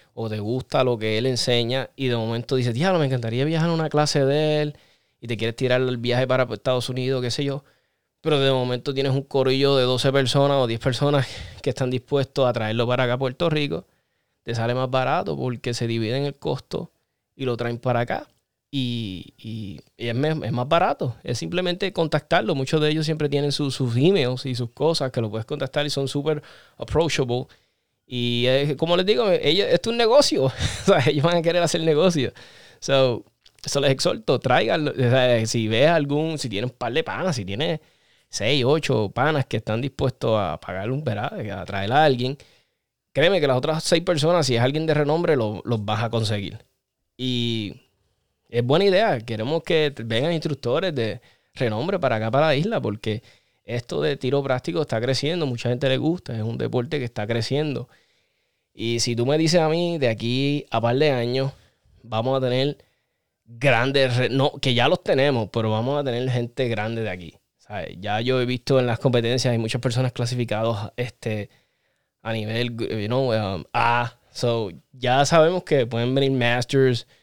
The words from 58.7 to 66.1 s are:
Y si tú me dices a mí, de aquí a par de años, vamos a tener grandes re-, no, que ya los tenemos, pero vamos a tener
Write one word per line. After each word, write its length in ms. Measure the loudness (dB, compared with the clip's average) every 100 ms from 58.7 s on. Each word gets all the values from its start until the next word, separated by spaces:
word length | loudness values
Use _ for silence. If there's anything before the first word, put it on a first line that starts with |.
Y 260 | -8 -2 -2
si 160 | 0 0
tú 80 |
me 140 | 0 2
dices 200 | 2 2
a 120 | 2
mí, 260 | 2 -2 0
de 120 | 0
aquí 580 | 0 -2 0 0 -2 -4
a 120 | -2
par 140 | 0 2
de 140 | 2
años, 420 | 2 0 -2 -2 -6 _ _ _ _
vamos 340 | -8 -4 0 0
a 100 | 0
tener 300 | 0 0 -4 _ _ _ _ _ _ -20
grandes 680 | -2 4 4 4 2 2 2
re-, 100 | 0
no, 240 | 2 0
que 220 | 0 0
ya 120 | 4 4
los 160 | 2
tenemos, 460 | 2 2 2 2 -2
pero 200 | -2 0
vamos 280 | 0 0 -2
a 60 |
tener 240 | -2